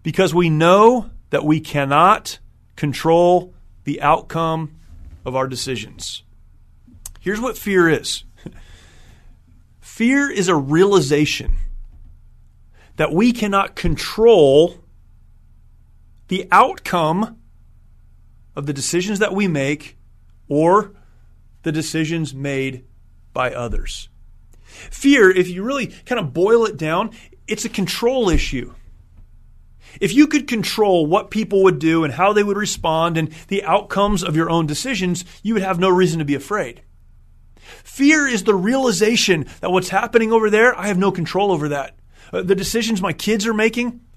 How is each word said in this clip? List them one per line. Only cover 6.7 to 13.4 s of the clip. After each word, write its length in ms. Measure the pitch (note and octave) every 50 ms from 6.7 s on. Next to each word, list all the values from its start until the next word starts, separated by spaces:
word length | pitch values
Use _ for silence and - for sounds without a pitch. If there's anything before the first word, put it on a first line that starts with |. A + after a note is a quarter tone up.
| _ _ _ - - - - - - -
Here's 200 | - F3+ G#3 A3
what 180 | A#3+ C4 - -
fear 300 | - G#3 G3 F#3 E3+ E3
is. 360 | D3 A#2 - - - - - - - - -
<laughs> 60 | - - - - - - - - - - - - - - - - - - - _ _ - - _ _ _ _
Fear 500 | - - - - A3 A#3+ C4+ C#4+ C#4+ C#4
is 180 | - G3+ F3+ F#3
a 80 | G#3
realization 1000 | - C3+ C3+ D3+ E3+ G3 G3+ G3+ F3+ C#3 C3+ D3 D3+ D3+ C#3 - - - - - - - - - - - - - - - - - - - - - - - - _ _ _ _ - - - - -
that 160 | - D#3 D3+
we 200 | D3+ F3 A3+ B3
cannot 420 | A#3+ -